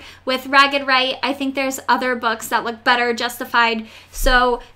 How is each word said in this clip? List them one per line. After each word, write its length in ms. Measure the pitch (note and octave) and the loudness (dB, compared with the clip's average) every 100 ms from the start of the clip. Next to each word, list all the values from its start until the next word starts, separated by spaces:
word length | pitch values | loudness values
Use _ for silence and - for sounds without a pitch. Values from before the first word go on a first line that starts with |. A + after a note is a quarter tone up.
| - - C4 | -12 -12 -4
with 220 | B3+ C4 | -4 2
ragged 380 | C#4 C#4 C#4 C#4 | 4 4 2 0
right. 300 | C4 C4 - | 0 0 -4
I 100 | B3 | -4
think 220 | C#4 C4+ C4+ | -4 -4 -2
there's 240 | C4 C4+ - | -4 -4 -2
other 280 | A#3+ B3+ A#3+ | 0 0 -2
books 340 | A#3 A3+ - | -2 -4 -2
that 140 | A#3 | -4
look 200 | A#3 A3+ | -4 -4
better 300 | C4 A#3+ A#3+ | 0 2 0
justified. 720 | A#3 A#3+ - B3 A#3+ A#3 A3+ A3 - - | -2 -4 -6 -2 2 2 0 -8 -20 -18
So 500 | - C4 B3+ B3 A#3+ - | -2 4 4 4 0 -6